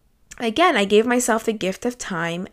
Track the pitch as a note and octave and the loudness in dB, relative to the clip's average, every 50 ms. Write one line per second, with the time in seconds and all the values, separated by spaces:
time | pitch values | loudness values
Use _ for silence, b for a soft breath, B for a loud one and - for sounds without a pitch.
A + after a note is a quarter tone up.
0 | _ _ _ _ _ _ - - B3+ A3+ A3 - E4+ F#4 D4+ G#3 G3+ F#3+ G#3 G#3 | _ _ _ _ _ _ -12 -4 -4 -2 0 2 2 4 4 2 2 4 4 4
1 | A3+ B3 B3 B3 A#3+ - - D3+ - - G3+ G#3+ - F#3 F#3+ - - A#3+ B3 - | 4 4 2 0 2 2 0 0 0 -4 -4 -2 -4 -6 -6 -4 -6 -6 -6 -6
2 | - - F#3+ E3 E3+ E3+ E3+ F3 F#3 - | -8 -8 -6 -4 -4 -4 -4 -6 -8 -10